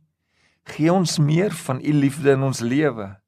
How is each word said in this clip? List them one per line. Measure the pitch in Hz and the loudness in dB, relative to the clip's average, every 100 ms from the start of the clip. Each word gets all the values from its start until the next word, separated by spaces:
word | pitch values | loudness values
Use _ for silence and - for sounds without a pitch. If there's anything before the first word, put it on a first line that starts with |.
| _ _ _ _ _ _ - | _ _ _ _ _ _ -14
gee | - 156 | -2 2
ons | 185 165 - | 2 2 0
meer | 147 156 208 | 2 2 0
van | - - 127 | -4 -6 -4
u | 135 | 0
liefde | 151 139 143 139 | 2 2 2 2
in | 135 | 2
ons | 135 117 | 2 -2
lewe. | 117 135 151 113 98 98 | -2 0 0 -2 -10 -14